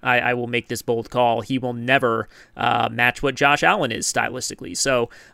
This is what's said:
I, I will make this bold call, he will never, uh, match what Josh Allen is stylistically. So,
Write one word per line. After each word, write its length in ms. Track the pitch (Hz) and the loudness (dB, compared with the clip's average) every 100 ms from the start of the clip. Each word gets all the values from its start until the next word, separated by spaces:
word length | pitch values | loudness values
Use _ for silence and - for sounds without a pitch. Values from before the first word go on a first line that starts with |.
I, 160 | 127 123 | 0 2
I 160 | 120 | 2
will 140 | 123 120 | -2 -2
make 180 | 120 - | -4 -4
this 160 | 117 | -6
bold 280 | - 117 113 | -2 -4 -2
call, 320 | 123 120 113 | 0 2 2
he 160 | 113 131 | -2 -4
will 160 | 123 | -4
never, 540 | 120 123 135 123 113 107 - - - | -4 0 2 2 0 -4 -14 -16 -2
uh, 320 | 120 117 117 | 0 2 0
match 320 | 117 120 - | 2 0 2
what 140 | 135 127 | -2 2
Josh 260 | 143 147 | 2 4
Allen 300 | 165 202 131 | 4 2 0
is 120 | 113 - | -4 -4
stylistically. 640 | 123 113 127 - - - 87 | -2 -2 -4 -10 -10 -10 -4
So, 340 | 139 127 117 - - | 0 0 -2 -6 -20